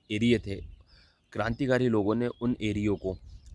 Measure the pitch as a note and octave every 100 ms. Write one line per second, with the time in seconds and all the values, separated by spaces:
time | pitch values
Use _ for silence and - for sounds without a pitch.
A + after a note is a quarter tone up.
0 | - G#2+ A#2 A2+ G#2 F#2+ D#2+ - _ -
1 | _ _ _ G2+ G#2+ A#2 C#3 B2+ B2 A2
2 | G2 A2+ A#2+ - A#2+ B2 G#2+ G#2 G#2 G2
3 | F#2 F#2 - - -